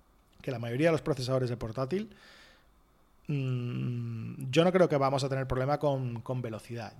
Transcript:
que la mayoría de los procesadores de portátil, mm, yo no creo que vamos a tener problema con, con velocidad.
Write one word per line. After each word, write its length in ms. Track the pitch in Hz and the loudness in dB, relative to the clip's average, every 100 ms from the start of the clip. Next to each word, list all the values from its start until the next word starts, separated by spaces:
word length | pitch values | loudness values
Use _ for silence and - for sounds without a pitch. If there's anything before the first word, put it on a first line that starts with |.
| _ _ _ - | _ _ _ -12
que 80 | - | -8
la 80 | 120 | -6
mayoría 300 | 117 123 165 | -4 2 4
de 40 | |
los 100 | 151 | 2
procesadores 480 | - 131 127 131 127 | 0 -2 0 0 0
de 60 | 120 | -4
portátil, 540 | 117 120 135 185 214 - - - - - _ _ _ _ _ _ - | -6 -4 -2 -2 -4 -12 -20 -20 -20 -20 _ _ _ _ _ _ -6
mm, 1200 | 143 131 127 120 127 131 120 117 113 113 - 135 | -2 -2 -2 -2 -4 -2 -4 -6 -6 -8 -8 0
yo 140 | 143 | 4
no 80 | 180 | 6
creo 160 | 185 165 | 6 6
que 100 | 147 | 4
vamos 260 | 135 139 | 2 2
a 60 | 135 | 0
tener 160 | 135 131 | -2 -2
problema 320 | 127 131 147 | 0 2 2
con, 420 | 147 135 123 117 | 2 0 -2 -6
con 220 | - 127 | -6 -4
velocidad. 500 | 117 107 - 117 107 - | -4 -8 -10 -10 -10 -12